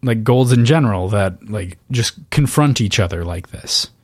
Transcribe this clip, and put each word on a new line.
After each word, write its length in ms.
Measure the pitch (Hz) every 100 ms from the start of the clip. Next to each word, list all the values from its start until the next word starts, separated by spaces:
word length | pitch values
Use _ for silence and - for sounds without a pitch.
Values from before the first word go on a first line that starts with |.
like, 220 | 131 117
Golds 260 | 110 123 127
in 120 | 123
general, 440 | 117 160 131 95 92
that, 380 | 104 95 90 -
like, 300 | 107 92 - _
just 280 | 127 110 - -
confront 500 | - 139 - 147 131
each 180 | 104 -
other 260 | 90 87
like 260 | 85 85 -
this. 380 | - - - - _